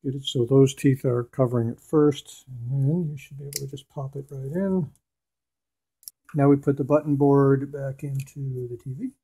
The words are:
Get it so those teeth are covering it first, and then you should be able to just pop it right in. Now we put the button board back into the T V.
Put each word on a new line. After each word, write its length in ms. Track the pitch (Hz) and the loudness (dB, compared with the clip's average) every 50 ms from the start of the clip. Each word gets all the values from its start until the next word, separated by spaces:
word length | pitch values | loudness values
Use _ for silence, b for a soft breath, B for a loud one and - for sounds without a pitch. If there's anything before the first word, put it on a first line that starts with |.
| _ | _
Get 120 | 143 131 | -6 -8
it 80 | 139 135 | -6 -8
so 200 | - - 131 120 | -6 -2 -2 0
those 300 | 117 135 135 135 135 - | 4 6 6 6 6 4
teeth 320 | - - 143 135 131 - | 2 2 2 2 2 0
are 200 | 135 120 120 120 | -2 -2 -2 -4
covering 440 | - - - 131 120 123 120 113 113 | -6 0 0 0 2 2 0 -2 -2
it 100 | 120 - | -4 -8
first, 640 | _ _ - 156 147 147 143 - - - - - _ - | _ _ 2 4 4 4 2 0 -8 -18 -20 -20 _ -20
and 420 | 131 120 117 123 135 139 135 139 | -16 -12 -8 -4 -2 0 0 0
then 200 | 160 180 175 151 | 0 0 -2 -4
you 60 | 151 135 | -8 -10
should 200 | - - 143 139 | -14 -18 -18 -16
be 80 | 143 | -14
able 60 | 143 139 | -10 -10
to 140 | - 139 135 | -8 -8 -8
just 220 | 139 139 - _ | -12 -14 -16 _
pop 260 | _ 147 139 135 - | _ -10 -10 -10 -10
it 100 | 139 139 _ | -12 -14 _
right 200 | 143 135 135 135 | -12 -12 -10 -6
in. 380 | 151 180 196 196 190 185 156 - _ _ _ _ _ _ _ _ _ _ _ _ _ _ _ _ _ _ _ _ _ _ _ - _ _ _ _ - | -4 -4 -2 0 -2 -2 -2 -4 _ _ _ _ _ _ _ _ _ _ _ _ _ _ _ _ _ _ _ _ _ _ _ -20 _ _ _ _ -2
Now 160 | 151 139 143 | 2 4 4
we 60 | 143 | 4
put 220 | 139 143 147 139 139 | 4 2 -2 -2 -2
the 60 | 143 | 0
button 320 | 123 147 151 151 156 143 | 2 2 0 2 0 0
board 560 | 139 143 139 139 139 139 135 139 135 139 139 | 2 4 4 6 6 6 4 4 2 0 -6
back 320 | 143 143 139 135 131 - - | -10 -10 -10 -10 -10 -10 -10
into 640 | 143 135 135 135 - - 151 139 135 127 127 123 120 | -8 -8 -8 -8 -10 -12 -10 -10 -8 -8 -8 -8 -10
the 100 | 120 117 | -12 -12
T 160 | _ 135 127 | _ -12 -10
V. 180 | 143 233 262 - _ | -8 -10 -10 -10 _